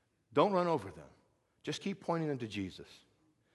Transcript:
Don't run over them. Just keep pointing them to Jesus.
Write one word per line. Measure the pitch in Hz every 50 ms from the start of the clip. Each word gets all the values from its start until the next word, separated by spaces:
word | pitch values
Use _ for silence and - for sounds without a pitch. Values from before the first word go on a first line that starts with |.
| _ _ _ _ _ _ 110
Don't | 143 165 208 196
run | 180 175 175
over | 165 135 92 95
them. | 82 85 69 67 - _ _ _ _ _ _ _ _ _ - 147
Just | 151 -
keep | - 196 196 196
pointing | - - 170 165 160 151
them | 143 127
to | 120 110
Jesus. | 98 101 98 90 - - 71 - - - - _ _ _ _ _ _ _ _ _ _